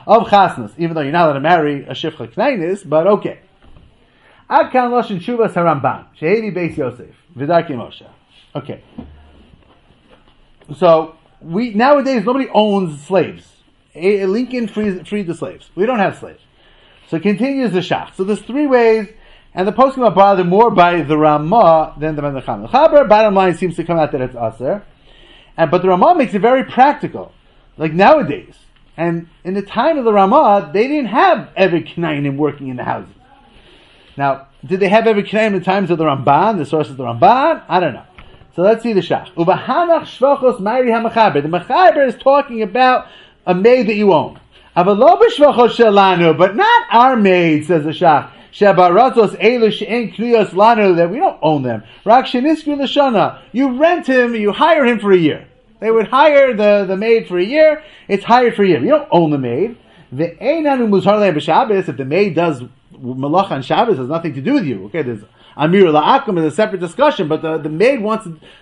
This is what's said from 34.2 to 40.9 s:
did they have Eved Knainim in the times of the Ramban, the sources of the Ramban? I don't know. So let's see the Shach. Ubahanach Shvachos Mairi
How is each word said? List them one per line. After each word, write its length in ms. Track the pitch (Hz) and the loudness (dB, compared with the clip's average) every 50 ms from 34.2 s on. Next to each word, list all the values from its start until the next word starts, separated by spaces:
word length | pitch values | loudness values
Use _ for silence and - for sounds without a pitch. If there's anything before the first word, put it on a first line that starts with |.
| 139 139 135 135 - _ _ _ - | -4 -4 -4 -4 -8 _ _ _ -10
did 140 | 123 180 185 | -6 -4 -2
they 100 | 202 180 | 0 2
have 160 | 202 226 214 | 2 2 2
Eved 240 | 226 220 202 202 - | 2 0 0 -2 -2
Knainim 160 | 196 220 220 | -2 -2 -2
in 60 | 220 202 | 0 -2
the 60 | 185 175 | -2 -2
times 260 | 190 190 202 196 170 | -2 -2 -2 -2 -2
of 80 | 175 156 | -2 -2
the 60 | 160 | 0
Ramban, 540 | 156 139 131 127 139 139 147 185 220 226 175 | -2 -2 -2 0 2 2 2 2 2 0 -2
the 80 | 139 | -4
sources 260 | - 160 156 147 113 135 | -4 -4 -4 -4 -6 -8
of 60 | 127 | -10
the 60 | 131 | -10
Ramban? 600 | 117 117 117 165 196 233 262 277 330 311 - - - | -8 -2 2 4 4 4 4 2 -2 -2 -4 -6 -4
I 120 | 160 185 | -2 -2
don't 140 | 180 143 107 | -2 -2 -4
know. 100 | 98 - _ _ - - - - - - _ _ | -8 -16 _ _ -20 -20 -20 -20 -20 -20 _ _
So 80 | 165 175 | 0 2
let's 200 | 202 226 226 - | 2 2 0 0
see 100 | 240 220 | -2 -2
the 80 | 185 | -2
Shach. 320 | 175 - 139 - - - - | -2 -2 -4 -6 -6 -6 -6
Ubahanach 680 | 160 180 185 180 - - - 254 330 349 339 330 302 - | -2 0 0 0 0 -2 -4 -2 -2 0 0 0 -2 -2
Shvachos 580 | - - - 285 277 277 - 254 254 220 - | -6 -6 -2 0 0 0 2 0 -2 -2 -2
Mairi 300 | 185 208 233 262 254 240 | -4 -4 -2 -2 0 0